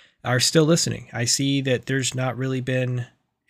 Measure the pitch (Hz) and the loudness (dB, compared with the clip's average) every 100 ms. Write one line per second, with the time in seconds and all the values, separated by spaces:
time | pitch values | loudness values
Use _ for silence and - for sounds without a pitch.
0 | - _ - 123 - 160 156 165 - - | -20 _ -2 0 4 4 4 4 0 -6
1 | - 117 120 - 139 139 135 123 - 135 | -8 -4 -2 0 2 2 2 0 0 -2
2 | 127 127 131 117 131 131 127 127 127 123 | -2 -2 -4 -2 -4 -4 -2 -2 -2 -4
3 | 120 _ _ _ | -6 _ _ _